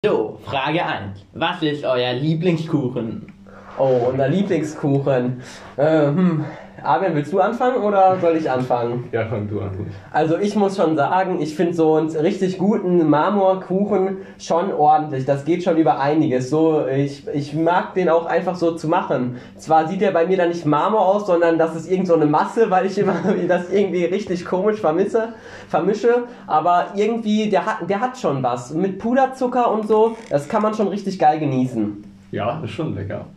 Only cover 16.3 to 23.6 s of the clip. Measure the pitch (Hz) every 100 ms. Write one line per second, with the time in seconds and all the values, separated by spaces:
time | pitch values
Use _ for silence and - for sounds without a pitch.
16.3 | 127 127 151 160 156 131 135 139 - -
17.3 | 143 139 151 165 180 - 190 175 165 165
18.3 | 165 180 175 170 165 156 175 190 143 123
19.3 | 123 - - - 151 160 185 151 170 165
20.3 | 185 170 170 151 147 180 214 185 202 202
21.3 | 170 170 165 165 165 156 185 180 165 151
22.3 | 151 196 - 220 185 190 202 185 170 196
23.3 | 180 175 180